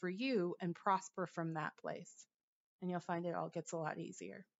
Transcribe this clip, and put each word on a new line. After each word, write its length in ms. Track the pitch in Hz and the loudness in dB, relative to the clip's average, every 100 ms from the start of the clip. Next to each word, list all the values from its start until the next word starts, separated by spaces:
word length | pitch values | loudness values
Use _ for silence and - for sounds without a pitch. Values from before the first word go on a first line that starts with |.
for 80 | 180 | -2
you, 460 | 185 262 233 175 - | 0 4 4 4 2
and 140 | 180 | -2
prosper 520 | 170 208 190 - - 175 | 0 4 4 2 -4 -4
from 280 | - 165 | 0 -2
that 220 | 160 151 - | 0 -2 -4
place. 440 | - - 170 - - _ _ _ _ _ | -4 -4 -8 -16 -20 _ _ _ _ _
And 100 | 180 | -2
you'll 100 | 180 | 0
find 260 | - 170 170 | 0 0 2
it 80 | |
all 140 | 170 165 | 0 0
gets 240 | 170 160 | -2 -4
a 40 | 165 | -2
lot 220 | 156 - | -2 -2
easier. 480 | 165 - - - - _ | -6 -8 -10 -10 -14 _